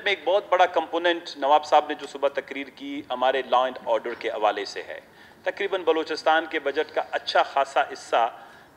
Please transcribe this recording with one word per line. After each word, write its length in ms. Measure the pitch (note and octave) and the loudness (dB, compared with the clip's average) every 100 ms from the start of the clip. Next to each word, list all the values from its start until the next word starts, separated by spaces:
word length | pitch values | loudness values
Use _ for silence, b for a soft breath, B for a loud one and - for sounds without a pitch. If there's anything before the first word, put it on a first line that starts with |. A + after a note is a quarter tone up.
में 80 | G3+ | 2
एक 120 | G3 | -2
बहुत 240 | - G3 G3+ | 2 2 4
बड़ा 140 | F#3 F3+ | 4 4
कंपोनेंट 640 | F3 D#3+ E3+ F3 E3+ - D3 | 4 -2 0 0 0 -4 -4
नवाब 240 | C#3 D3+ | 4 4
साहब 240 | D3+ D3+ D3+ | 6 4 4
ने 60 | |
जो 120 | D3 C#3 | -4 -8
सुबह 220 | C#3 C#3 | -2 -2
तकरीर 420 | C3+ - C#3 C3+ | -2 -8 -8 -10
की 380 | - C#3 C#3+ C#3 | -12 -10 -10 -8
हमारे 300 | B2 B2+ C3+ | -2 0 0
law 280 | A#2 B2 C3 | 2 2 2
and 80 | B2 - | -2 -2
order 300 | A2+ A#2+ A#2 | -2 -2 -6
के 80 | A2+ | -6
हवाले 360 | G#2+ G#2+ G2+ G2 | 0 0 0 -4
से 140 | F#2+ | -8
है, 220 | D#2+ D#2 - b b b | -12 -14 -16 b b b
तकरीबन 400 | - - G3 F#3+ | -8 -4 -2 -2
बलूचिस्तान 600 | E3 D#3+ D#3 D#3 E3 D#3+ E3 | 2 0 0 -2 2 2 0
के 120 | D#3+ | -4
बजट 320 | C#3+ D3 D3+ | -4 -2 -2
का 120 | - | -4
अच्छा 400 | - D3 - F#3 | -4 -6 -2 0
खासा 440 | D#3 - C3+ D#3 C#3 | 2 0 0 0 -2
हिस्सा 580 | C3+ - C3+ A2+ - B B B | -4 -2 2 2 -2 B B B